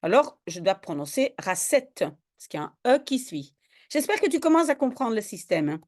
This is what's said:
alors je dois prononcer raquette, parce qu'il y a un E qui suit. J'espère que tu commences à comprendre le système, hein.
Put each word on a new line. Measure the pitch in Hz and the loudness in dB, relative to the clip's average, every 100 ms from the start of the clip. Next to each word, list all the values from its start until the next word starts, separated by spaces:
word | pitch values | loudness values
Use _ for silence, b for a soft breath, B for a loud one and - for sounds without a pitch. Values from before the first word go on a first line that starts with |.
alors | 170 226 294 - - | 4 4 2 -4 -12
je | 170 | -4
dois | 175 | -2
prononcer | - - 147 143 - 269 - | -2 -4 -8 -4 0 -2 -2
raquette, | - 180 - 285 - - 160 147 _ _ | -6 -4 2 0 0 -4 -4 -4 _ _
parce | - | -12
qu'il | 156 | -10
y | |
a | 151 _ | -10 _
un | 247 | 2
E | 269 | 2
qui | 269 262 | 2 -4
suit. | 254 156 139 _ b b b | -4 -10 -10 _ b b b
J'espère | 294 277 427 | -2 0 0
que | 415 | 2
tu | 294 | 2
commences | 330 320 311 | 4 4 4
à | |
comprendre | 285 262 254 254 | 2 0 0 -2
le | 220 | -2
système, | 208 180 - 165 151 | -4 -12 -2 0 0
hein. | 156 | -4